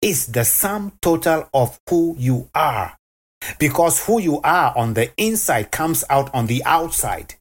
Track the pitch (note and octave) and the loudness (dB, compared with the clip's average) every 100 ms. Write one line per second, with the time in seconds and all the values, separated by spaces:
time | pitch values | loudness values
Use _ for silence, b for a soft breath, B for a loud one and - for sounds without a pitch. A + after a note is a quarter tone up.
0 | F#3+ E3 - A#2+ A#2 - - G#3 G3+ - | 2 0 -2 0 0 2 0 -2 -6 -4
1 | - E3 E3+ D#3+ - C#3 A#2+ - - F3 | 0 2 2 0 0 0 0 -2 0 2
2 | E3+ E3 B2+ B2+ - - D#3 A2+ E2+ - | 2 0 0 0 -2 -2 0 0 -6 -8
3 | _ _ _ _ B B D3+ - E3+ - | _ _ _ _ B B -2 2 2 2
4 | - A3+ F3+ D3 D3 F3 D3 A#2+ A2+ A2+ | 0 0 2 0 0 2 2 0 -2 0
5 | A#2+ - G#3+ A3 - B2+ G#2+ - D#3+ D#3+ | -2 -2 -2 -2 0 -2 -2 -4 -2 -2
6 | - C#3 C#3 C3 A2+ B2 - E3 E3 - | 0 0 0 -2 -2 -2 2 0 0 -4
7 | A2 F2 E2 - | -4 -6 -10 -20